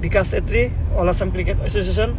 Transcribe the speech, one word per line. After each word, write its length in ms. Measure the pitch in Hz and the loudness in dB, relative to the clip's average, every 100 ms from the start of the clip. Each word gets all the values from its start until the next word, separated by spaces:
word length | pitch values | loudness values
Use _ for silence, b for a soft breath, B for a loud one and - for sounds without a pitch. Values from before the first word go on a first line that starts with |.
বিকাশ 220 | - - - | 2 2 2
চেত্ৰী, 280 | - 175 226 254 - - 185 | -2 0 0 0 0 0 0
অল 80 | 180 | 2
আছাম 160 | 175 190 185 | 0 -2 -2
ক্ৰিকেট 220 | 180 - - | 0 0 0
এছ'চিয়েশ্যন 420 | 214 185 185 220 | -2 0 0 0